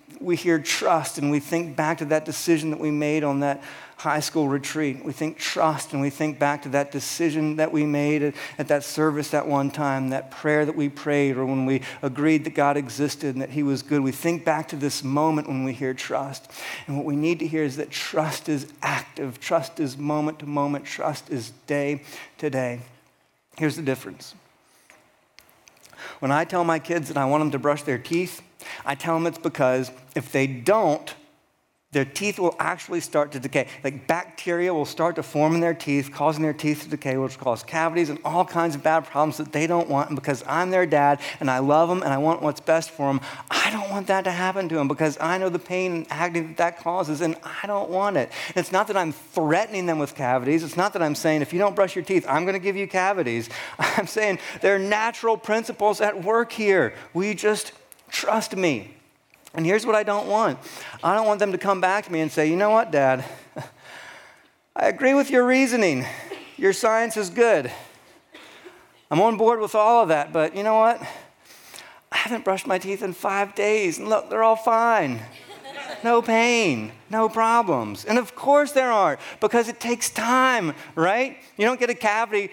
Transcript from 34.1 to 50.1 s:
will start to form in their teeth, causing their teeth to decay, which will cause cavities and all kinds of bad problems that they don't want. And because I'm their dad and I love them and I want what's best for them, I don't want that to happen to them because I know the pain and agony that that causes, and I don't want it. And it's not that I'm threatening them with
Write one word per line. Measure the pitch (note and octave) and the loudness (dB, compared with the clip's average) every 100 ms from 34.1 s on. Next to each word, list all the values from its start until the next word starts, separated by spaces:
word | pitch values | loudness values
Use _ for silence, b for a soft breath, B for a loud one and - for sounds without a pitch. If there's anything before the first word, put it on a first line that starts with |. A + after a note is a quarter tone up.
| E3 F3+ - - F3 F3 | -4 -4 -10 -4 0 0
will | E3 | 0
start | C#3 - E3 | -2 -2 -2
to | E3 | -2
form | - D3+ D3+ | -4 2 4
in | E3 | 4
their | E3+ | 2
teeth, | E3 - C#3 C#3 | 0 0 0 0
causing | - D3 D3+ | 0 0 2
their | D#3 | -2
teeth | D3+ D3+ D3 | 0 -2 -2
to | - | -4
decay, | D3+ C#3 C3 | -6 -2 -2
which | C3+ C3 | -2 -4
will | |
cause | C3 A2+ | -2 -2
cavities | - D#3+ E3 E3 D#3 | -2 0 0 2 0
and | D3+ | -2
all | D3+ E3 | -2 0
kinds | F3+ E3+ E3+ | 0 2 0
of | C#3+ | 0
bad | D#3 D#3+ C#3 | 2 2 0
problems | C#3 D3+ C#3+ | 0 0 0
that | D3+ | -4
they | D3 D#3+ | -2 2
don't | E3+ E3+ | 2 2
want. | C#3 D3 | 0 0
And | C#3+ | -2
because | C3+ C#3 - | -2 -4 -2
I'm | D3+ F#3 | -2 2
their | F#3 F3+ | 2 4
dad | D3 C#3+ C#3+ B B | 6 6 4 B B
and | C#3+ | 0
I | B2+ | 2
love | C3+ D3 E3+ | 4 4 4
them | F3+ | 2
and | D3 | 0
I | C3+ | 2
want | D3+ E3 | 2 2
what's | D3+ C3+ | 0 -4
best | - D#3+ D#3+ | 0 0 0
for | - C#3 | -4 0
them, | C3+ C3+ B B | 0 -2 B B
I | - - | -2 -2
don't | G#3+ G3 | -2 -6
want | G3 F#3+ | -6 0
that | F#3+ | 0
to | F#3 | 0
happen | F3 F#3 F#3+ F3+ | -2 -2 -2 -2
to | |
them | D#3+ C#3 | 0 0
because | D3 D#3+ C#3 | 2 0 0
I | D#3+ F#3 | -2 0
know | F#3+ | 0
the | E3+ | -2
pain | - F#3 F#3 | -4 -4 -2
and | E3+ D#3 | -4 -6
agony | D3+ F3 E3+ D#3+ | -4 -2 -2 -6
that | D#3+ | -2
that | E3+ E3+ | -2 -2
causes, | E3+ F3 D3+ D3 | -4 -2 -2 -2
and | E3 E3 - - | -2 -4 -8 -10
I | G3 | -4
don't | G3+ G#3 | -4 -2
want | F#3 G3+ F3 | 0 0 0
it. | A#2+ B B | -2 B B
And | - | -4
it's | E3+ | 0
not | F#3 G#3 | 0 2
that | G3 | 0
I'm | E3 | -2
threatening | C#3+ - - D#3 E3 A3 G#3 F3+ | -6 -6 -2 2 2 0 -2 -2
them | D#3+ | -2
with | C#3+ | -2